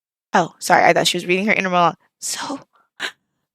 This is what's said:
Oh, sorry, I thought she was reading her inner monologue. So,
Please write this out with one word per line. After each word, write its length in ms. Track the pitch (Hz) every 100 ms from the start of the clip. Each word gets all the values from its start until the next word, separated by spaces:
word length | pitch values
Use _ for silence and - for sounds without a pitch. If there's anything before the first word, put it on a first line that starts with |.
| _ _ _
Oh, 220 | 202 165 -
sorry, 260 | - 170
I 80 | -
thought 140 | 170 165
she 100 | 175
was 100 | 170
reading 200 | 185 208
her 60 |
inner 180 | 190 190
monologue. 260 | 180 170 - _ _
So, 400 | - - - 277 - _ _ - - - _ _ _